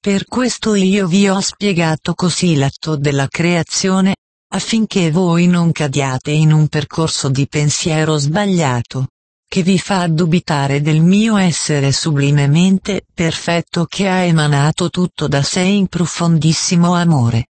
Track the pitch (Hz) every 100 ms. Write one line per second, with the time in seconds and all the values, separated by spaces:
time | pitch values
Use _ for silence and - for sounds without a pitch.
0 | 202 196 185 240 254 - 220 208 190 202
1 | 185 185 202 196 - - 202 175 165 156
2 | - 170 180 - 180 151 139 - - 151
3 | 143 139 135 - 175 175 156 - 196 190
4 | 190 190 _ _ _ 190 - 226 214 202
5 | 170 156 180 170 175 175 170 151 147 139
6 | 135 131 - 151 156 156 147 151 147 -
7 | 160 - 143 131 139 151 147 - 175 156
8 | 156 156 143 170 208 180 147 123 117 131
9 | 135 _ _ _ _ - 175 185 - 196
10 | 175 156 180 170 - 147 139 139 147 156
11 | 165 196 226 208 185 151 - 147 139 131
12 | 165 143 143 147 143 151 185 190 - 190
13 | _ - 165 - - 170 - - 165 -
14 | 196 185 175 160 151 143 147 - 175 -
15 | 180 - 147 147 139 190 185 202 185 165
16 | 170 - 170 165 160 156 - 175 175 175
17 | 170 151 117 113 -